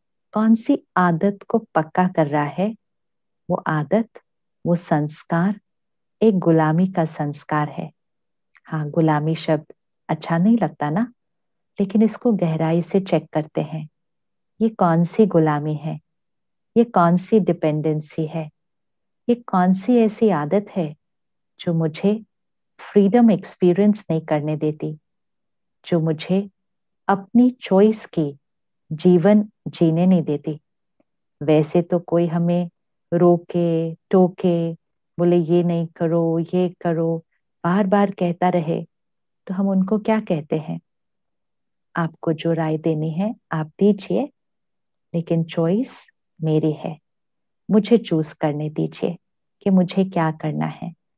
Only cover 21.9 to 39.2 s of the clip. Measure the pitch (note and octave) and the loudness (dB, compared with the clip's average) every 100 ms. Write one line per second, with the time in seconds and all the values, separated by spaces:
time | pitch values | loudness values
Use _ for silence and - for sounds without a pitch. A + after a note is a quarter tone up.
21.9 | D#3 G3 G#3+ A3 _ _ _ _ _ - | -2 -2 -2 -6 _ _ _ _ _ -2
22.9 | - G3 A#3+ A#3 F3+ - - F3+ F3 G#3 | 2 4 6 4 4 -2 0 2 4 2
23.9 | G#3 - D#3+ D#3+ D3+ D3 D3+ D3+ D3+ D#3 | 0 -2 -4 -2 -2 -2 -2 -4 -4 -8
24.9 | D3+ _ _ _ _ _ _ _ _ - | -10 _ _ _ _ _ _ _ _ -4
25.9 | F3 D#3+ D#3 - F#3+ G3+ - _ _ _ | 0 0 -2 -2 -2 -2 -12 _ _ _
26.9 | _ - G3 G3 A#3 B3 B3 - F#3+ G#3+ | _ -2 -2 0 2 2 0 0 4 4
27.9 | A3 - - D3 C#3 _ _ _ _ _ | 2 -6 -4 -4 -6 _ _ _ _ _
28.9 | D#3 F#3 F3+ D#3+ G#3+ G#3 _ - - E3 | -2 4 4 4 4 2 _ -16 -2 0
29.9 | D#3+ F3+ F#3 D#3 D3 D3+ D3+ _ _ _ | 2 2 2 0 -4 -6 -10 _ _ _
30.9 | _ _ _ _ _ D3 D#3 D3+ F3+ F3 | _ _ _ _ _ 0 2 2 0 0
31.9 | F3 F3 E3+ E3+ E3 E3+ F3 F3 - _ | -2 -2 0 0 0 0 0 -4 -10 _
32.9 | _ _ E3+ F3 F3 F3 F3 E3+ E3 E3 | _ _ 2 4 4 0 -2 -2 -2 -4
33.9 | E3 _ G3 F3+ F#3+ F#3+ E3+ E3 E3 _ | -8 _ 2 2 2 -2 0 -2 -8 _
34.9 | _ _ - F3 F3 D#3+ F3 E3+ E3+ E3 | _ _ -2 2 2 2 2 2 -2 -4
35.9 | - E3 E3+ E3 E3 E3 F3+ F3+ F3+ F3 | -4 -2 0 0 -2 -2 -2 -2 -4 -4
36.9 | E3 E3 E3 - _ _ _ E3+ F#3 G3+ | -2 -2 -4 -8 _ _ _ -2 0 2
37.9 | G3+ G3+ G3 F3 E3+ F3+ F3 D#3+ E3 E3+ | 2 0 0 -4 0 0 0 -2 -4 -6
38.9 | _ _ _ | _ _ _